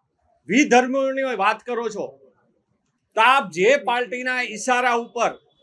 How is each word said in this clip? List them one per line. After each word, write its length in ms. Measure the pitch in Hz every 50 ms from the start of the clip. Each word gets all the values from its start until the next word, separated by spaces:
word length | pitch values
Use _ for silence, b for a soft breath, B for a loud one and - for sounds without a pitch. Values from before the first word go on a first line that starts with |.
| _ _ _ _ _ _ _ _ _ 127
વિધર્મીઓની 720 | 196 262 302 202 233 247 254 254 262 269 269 269 269 269
વાત 380 | 269 262 247 185 190 208 220 214
કરો 240 | - 247 240 226 233 220
છો, 180 | 190 196 143 - - _ _ _ _ _ _ _ _ _ _ _ _ _ _ _ _ _ _ _ - 214
તો 40 |
આપ 300 | 220 247 269 277 226 185
જે 240 | 151 170 185 226 277 277
પાર્ટીના 640 | - 247 240 247 247 196 254 247 254 262 254 254
ઈશારા 520 | 247 208 214 208 - 254 247 247 247 247 240
ઉપર 440 | 233 240 - - 233 220 170 - - _ _ _ _